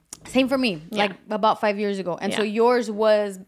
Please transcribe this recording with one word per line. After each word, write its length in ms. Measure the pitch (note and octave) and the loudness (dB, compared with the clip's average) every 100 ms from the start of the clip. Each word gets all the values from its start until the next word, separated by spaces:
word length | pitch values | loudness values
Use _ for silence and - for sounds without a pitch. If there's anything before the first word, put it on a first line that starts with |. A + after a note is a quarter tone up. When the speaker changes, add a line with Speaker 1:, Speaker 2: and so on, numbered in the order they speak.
| _ - - | _ -20 -2
Speaker 1:
Same 220 | B3+ B3+ | 0 2
for 80 | C4 | 0
me, 260 | B3 D#3 E3 | 0 -4 -6
Speaker 2:
Yeah. 160 | G#3+ G3+ | -2 -2
Speaker 1:
like, 60 | F3+ - | -4 -8
about 320 | G#3+ A3 - | 0 2 2
five 160 | G#3+ G3+ | 0 0
years 220 | G3+ G3 | -2 -4
ago. 200 | F3+ E3 | -4 -4
And 100 | G3 | -4
so 100 | - | -2
Speaker 2:
Yeah. 100 | G#3+ | -2
Speaker 1:
yours 360 | G#3+ A#3 B3 A3 | 2 4 2 0
was 520 | G#3 A3 G#3+ G#3 F#3+ | 0 2 4 0 -6